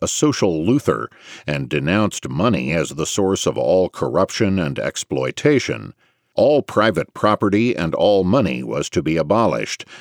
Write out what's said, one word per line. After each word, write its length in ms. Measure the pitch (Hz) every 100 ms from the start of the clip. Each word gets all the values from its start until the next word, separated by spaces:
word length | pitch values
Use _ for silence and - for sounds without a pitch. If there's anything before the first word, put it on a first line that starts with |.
a 60 | -
social 580 | - 151 - 101 82 87
Luther 440 | 131 - 60 55 - - - -
and 240 | 73 65
denounced 600 | 73 71 101 104 - 69
money 420 | 65 117 85 64
as 200 | 85 71
the 140 | 73 76
source 400 | - 95 95 -
of 120 | 62
all 320 | 64 92 90
corruption 680 | - 64 71 95 - 95 95
and 220 | 78 62
exploitation. 1120 | 60 - - 67 65 - 147 139 - 57 50 - _ _ _
All 280 | - 120 147
private 520 | - - 110 78 -
property 640 | - 107 104 104 101 120 -
and 180 | 82
all 300 | - 92 101
money 400 | 90 123 104 64
was 260 | 60 64 71
to 120 | 87
be 140 | 76 80
abolished, 680 | 73 107 107 62 55 - - -